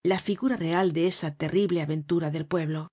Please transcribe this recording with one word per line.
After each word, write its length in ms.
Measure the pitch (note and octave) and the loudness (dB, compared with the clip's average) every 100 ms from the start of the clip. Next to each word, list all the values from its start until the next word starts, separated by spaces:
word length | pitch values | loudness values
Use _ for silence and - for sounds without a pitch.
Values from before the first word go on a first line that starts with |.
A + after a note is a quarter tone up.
la 160 | F3 F#3 | 0 0
figura 380 | - G3 B3+ | 0 -2 -2
real 380 | A#3 E3 E3+ F#3 | -2 0 2 2
de 140 | D#3+ F3 | 2 2
esa 280 | F3+ D#3 | 2 -2
terrible 460 | C#3+ D3+ F3 G3+ F3 | -4 0 2 2 0
aventura 500 | D3+ D#3 D3 E3+ D#3+ | 0 -4 0 0 0
del 160 | D#3 D3+ | -4 -2
pueblo. 400 | F3+ D#3 D#3 D#3 | -2 -2 -6 -8